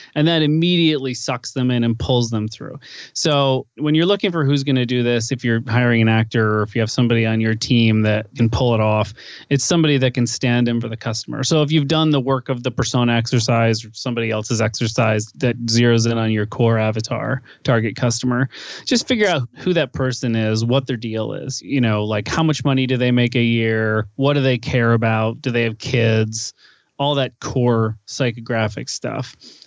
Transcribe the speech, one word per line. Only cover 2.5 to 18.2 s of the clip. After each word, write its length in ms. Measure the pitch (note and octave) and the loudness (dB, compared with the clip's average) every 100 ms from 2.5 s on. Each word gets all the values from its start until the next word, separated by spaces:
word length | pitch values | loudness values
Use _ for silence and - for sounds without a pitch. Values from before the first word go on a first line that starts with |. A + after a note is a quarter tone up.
| - - - - - - | -8 -14 -14 -18 -20 -14
So 540 | - D#3+ C#3+ C#3 C3 - - | -4 0 2 2 0 -4 -4
when 180 | D3+ D#3 | 0 2
you're 100 | F3 | 2
looking 260 | G3+ G3 | 0 0
for 140 | E3+ C#3 | 0 0
who's 180 | C#3+ | 0
gonna 220 | C#3 C3 A#2+ | 0 0 0
do 180 | B2 | 0
this, 280 | A#2+ A#2+ A#2 | 2 0 -2
if 120 | B2 | -4
you're 180 | A#2+ A2+ A2+ | 0 0 0
hiring 340 | A2+ B2 A#2 | 2 4 4
an 80 | A2+ | 4
actor 500 | A2+ A2 A#2 A2 G#2+ | 2 2 0 2 0
or 40 | |
if 120 | G#2 A2+ | 0 -2
you 60 | |
have 100 | A2 | -2
somebody 340 | - A#2+ A#2 A2 | 0 2 2 2
on 160 | A2 | 0
your 140 | A2 A2 | 0 -2
team 480 | - A#2+ A2+ A2 | 0 4 4 4
that 240 | G#2+ G#2+ G#2+ C#3 | 2 0 -4 0
can 140 | A#2 | 0
pull 240 | - B2+ | 2 2
it 80 | A2+ | 2
off, 320 | A2 G#2+ G2+ - - - - | 2 2 -2 -6 -20 -20 -2
it's 160 | C#3+ - | -2 2
somebody 320 | F3 D#3 C#3 | 2 4 2
that 160 | B2+ | 2
can 140 | B2+ A#2+ | 0 -2
stand 400 | - B2+ A#2+ A#2+ | 0 0 2 2
in 120 | A#2 | 0
for 80 | A#2 | -4
the 100 | A2 | -8
customer. 460 | A#2 A2 - - | -6 -8 -8 -6
So 180 | - D#3+ | 0 2
if 100 | D3 | 2
you've 160 | D#3+ C#3 | 0 2
done 240 | D#3+ D#3+ | 0 2
the 100 | C#3+ | 2
work 280 | B2 C3 - | 0 -2 -2
of 140 | B2 | -6
the 80 | B2 | -4
persona 420 | A#2 A#2 B2+ A#2+ | -4 -2 2 2
exercise 680 | A#2 A2+ A#2+ A2 A#2 A2+ A2 | 2 2 0 2 2 2 0
or 60 | A2+ | -6
somebody 380 | - B2+ A#2 A2+ | -10 -6 -4 -2
else's 300 | G#2+ G#2+ A2 | -4 -4 -2
exercise 640 | A2 - A2+ A#2+ A2 A2 G#2+ - | -2 -2 -4 0 0 0 -4 -2
that 200 | B2 A#2+ A#2 | -2 -2 0
zeroes 440 | A2+ A#2+ A#2 A2+ | 2 4 4 2
in 80 | A2+ | 0
on 140 | A2 | 0
your 140 | A2 G#2 | 0 -2
core 320 | - A#2 A2+ | 0 2 4
avatar, 640 | A2 A2 A2 A#2 A2+ C3 - - | 0 -2 -6 -6 -4 -6 -8 -6
target 320 | - A#2 A2 - | 0 2 0 -2
customer, 540 | B2 A2+ | -2 0